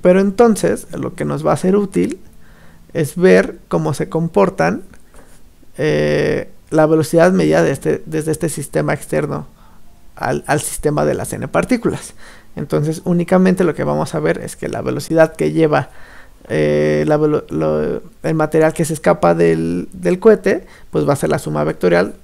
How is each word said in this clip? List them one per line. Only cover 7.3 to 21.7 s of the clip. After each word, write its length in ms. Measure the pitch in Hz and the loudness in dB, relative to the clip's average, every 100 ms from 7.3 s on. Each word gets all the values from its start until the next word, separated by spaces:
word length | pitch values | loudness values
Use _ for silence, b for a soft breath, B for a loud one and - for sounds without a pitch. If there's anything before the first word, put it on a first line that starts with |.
medida 300 | 190 156 160 | 4 2 4
de 80 | 160 | 2
este, 320 | 139 156 151 - | 0 -2 -4 -4
desde 260 | 156 156 | -6 -4
este 160 | 151 143 | -4 -4
sistema 460 | - 143 156 151 | -6 -6 -4 -2
externo 520 | 151 - 151 160 151 147 b b b - - - - | -4 -4 -4 -2 -6 -10 b b b -20 -20 -20 -8
al, 280 | - 147 - | -4 -4 -2
al 140 | 143 | -2
sistema 440 | - - 151 147 | -2 -4 -2 0
de 100 | 151 | -2
las 180 | 131 - | -2 -6
n 160 | 107 127 | -8 -4
partículas. 680 | - 180 247 190 - - - B B B - | -4 0 0 0 -4 -10 -18 B B B -12
Entonces 460 | 151 156 151 160 | -4 -2 -2 -4
únicamente 600 | - 175 170 185 185 185 | -2 -2 2 4 4 4
lo 100 | 170 | 0
que 100 | 147 | 0
vamos 300 | 147 147 151 | -2 -2 -4
a 60 | 156 | -2
ver 180 | 151 170 | -2 -2
es 180 | - - | -6 -10
que 120 | - | -8
la 140 | 110 | -6
velocidad 520 | 127 131 143 160 160 | -6 -6 -2 4 4
que 180 | - 156 | 2 -2
lleva, 380 | 156 156 143 139 B B B B - - | 2 2 2 -2 B B B B -20 -6
eh, 560 | 156 151 147 151 151 151 | -2 0 2 2 0 2
la 100 | 151 | 2
velo-, 280 | 151 151 - | 2 0 -4
lo, 540 | 156 156 151 151 - - - | -4 -2 0 -2 -6 -10 -8
el 120 | 165 | -4
material 380 | 160 151 160 156 | -2 0 2 2
que 120 | 160 | 2
se 100 | 156 | -4
escapa 400 | 156 170 165 170 | 0 0 2 2
del, 540 | 165 170 165 165 175 - | 4 2 2 -2 -4 -6
del 260 | - 175 180 | -6 -2 2
cohete, 480 | 220 208 190 320 B B B | 4 4 2 -2 B B B
pues 180 | - 147 | -4 -2
va 40 | |
a 40 | 143 | -2
ser 140 | 156 | -2
la 80 | 151 | -2
suma 260 | 156 151 | -4 -4
vectorial 500 | 151 | -4